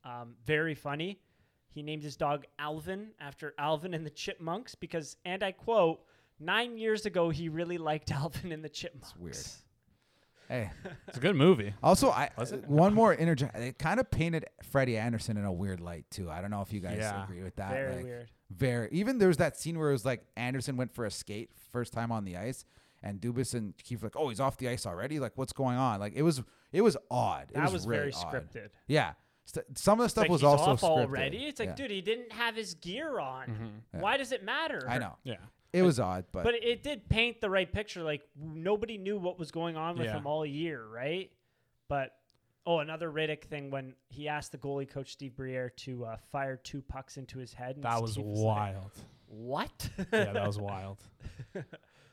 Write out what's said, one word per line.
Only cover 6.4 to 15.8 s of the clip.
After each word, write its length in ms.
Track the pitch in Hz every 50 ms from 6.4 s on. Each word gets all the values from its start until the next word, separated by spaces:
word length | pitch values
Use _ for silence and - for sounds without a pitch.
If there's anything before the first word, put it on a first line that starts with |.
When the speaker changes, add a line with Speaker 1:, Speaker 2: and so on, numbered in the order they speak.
Speaker 1:
"Nine 360 | 147 165 190 220 240 240 233
years 300 | 226 220 220 214 214 214
ago, 240 | 214 170 180 170 170
he 180 | 160 143 170 165
really 300 | 151 160 170 170 175 170
liked 320 | 160 151 156 156 - -
<laughs> 0 |
Alvin 400 | 156 139 139 - - - - 185
and 140 | 165 156 156
the 40 | 151
Chipmunks." 420 | - - - 180 - 139 - - -
Speaker 2:
It's 40 |
weird. 200 | - 87 82 - - - - - - - _ _ _ _ _ _ _ _ _ _ _ _ _ _ _ - -
Hey. 220 | 120 127 110 98 - - -
Speaker 3:
<laughs> 240 | - - - - -
It's 100 | - 135
a 20 |
good 160 | 120 165 208
movie. 380 | 139 139 180 190 123 104 101 104 - -
Speaker 2:
Also, 280 | 151 185 190 277 269
I, 200 | 104 104 143 - - -
Speaker 3:
Was 140 | 120 127 -
it? 120 | 131 104
Speaker 2:
one 280 | 143 143 151 170 196 208
more 200 | 214 226 214 165
interje-, 400 | - 160 165 165 123 143 - -
it 240 | - 117 127 131 -
kinda 240 | - 160 190 240 262
painted 420 | - - - 160 170 165 160 - - - - -
Freddie 340 | - - 139 135 123 117
Anderson 400 | 110 110 120 117 110 - - 113
in 80 | 104 101
a 80 | 101 92
weird 280 | 85 98 98 95 87